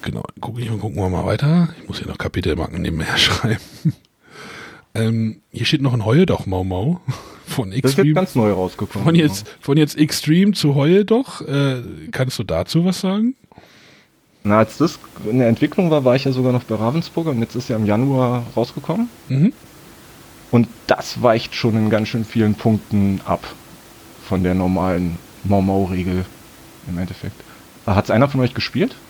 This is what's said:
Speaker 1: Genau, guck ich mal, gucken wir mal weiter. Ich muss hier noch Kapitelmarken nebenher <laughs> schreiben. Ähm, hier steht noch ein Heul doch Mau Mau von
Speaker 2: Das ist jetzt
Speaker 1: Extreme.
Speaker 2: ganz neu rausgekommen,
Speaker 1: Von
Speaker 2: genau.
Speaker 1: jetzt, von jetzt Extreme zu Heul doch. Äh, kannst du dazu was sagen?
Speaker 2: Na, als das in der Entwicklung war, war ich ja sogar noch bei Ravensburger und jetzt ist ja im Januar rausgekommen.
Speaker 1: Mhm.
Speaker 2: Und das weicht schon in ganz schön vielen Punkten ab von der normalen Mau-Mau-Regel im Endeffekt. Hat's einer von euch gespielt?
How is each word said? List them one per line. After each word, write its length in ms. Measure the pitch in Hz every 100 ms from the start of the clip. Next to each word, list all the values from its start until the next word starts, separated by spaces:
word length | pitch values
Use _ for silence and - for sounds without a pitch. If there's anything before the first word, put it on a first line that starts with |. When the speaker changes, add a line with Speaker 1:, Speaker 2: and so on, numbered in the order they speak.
| -
Speaker 1:
Genau, 160 | 53 - -
guck 180 | - 120
ich 100 | 117
mal, 80 | 107
gucken 180 | 107 76
wir 60 | 95
mal 180 | 90 -
weiter. 420 | 110 143 170 165 -
Ich 60 | -
muss 100 | -
hier 80 | -
noch 100 | -
Kapitelmarken 600 | - - - 76 - -
nebenher 360 | 82 80 80 -
<laughs> 0 |
schreiben. 420 | - 98 117 107 - - 160 - _ _ _ - - - - - _
Ähm, 460 | 113 113 113 110 107 _
hier 160 | - 120
steht 160 | 151
noch 100 | 135
ein 100 | 120
Heul 220 | 104 135 185
doch 200 | 85 -
Mau 160 | 92
Mau 360 | 92 92 120 180 - - - -
von 260 | - - 98
Speaker 2:
Das 60 | 107
ist 40 |
jetzt 20 | 127 139
Speaker 1:
Extreme. 160 | 151
Speaker 2:
ganz 200 | 156 185 131
neu 160 | 107
rausgekommen, 520 | 92 92 - 104 101
Speaker 1:
Von 100 | 104
Speaker 2:
genau. 120 | 170 151
Speaker 1:
jetzt, 200 | 95 - -
von 160 | - 143
jetzt 220 | 151 -
Extreme 540 | 147 - - 165 202
zu 220 | 202 147 143
Heul 280 | 143 190
doch. 380 | 202 226 277 -
Äh, 400 | - 139 139 127 120 - 156
kannst 260 | - 131 -
du 60 |
dazu 400 | 107 80 85 165
was 160 | 175 180
sagen? 340 | 185 202 226 262 _ - - - - - _ _ _ _
Speaker 2:
Na, 140 | 104 107
als 200 | 110 -
das 220 | 160 - - - 104
in 120 | 127
der 80 | 120
Entwicklung 420 | 117 147 - 180
war, 140 | 151
war 100 | 127
ich 100 | 127
ja 60 | 139
sogar 200 | 127 127
noch 100 | 123
bei 140 | - 107
Ravensburger 540 | 113 156 165 - 160
und 80 | 123
jetzt 160 | 113 120
ist 120 | -
ja 60 | 110
im 80 |
Januar 600 | 104 107 139 131 127 123 117 -
rausgekommen. 520 | 196 - - 165 233 - -
Speaker 1:
Mhm. 240 | 135 185 - - - - - - - - - -
Speaker 2:
Und 160 | 120 110 - -
das 340 | 107 - -
weicht 360 | 117 113 - -
schon 180 | 120 110
in 140 | 110
ganz 160 | 107 107
schön 160 | 120
vielen 300 | 104 120 107
Punkten 680 | 104 117 107 - 107 98 95
ab 200 | - 90 - - - - - - - -
von 200 | - 92
der 100 | 90
normalen 640 | 92 92 92 92 90 90 85 - -
Mau-Mau-Regel 840 | 98 101 95 98 92 92 92 92 92 - - - - - -
im 100 | 87
Endeffekt. 360 | 92 95 95 - - - - - -
Hat's 240 | 98 -
einer 160 | 110 139
von 120 | 139
euch 140 | 123
gespielt? 400 | - - 123 226 -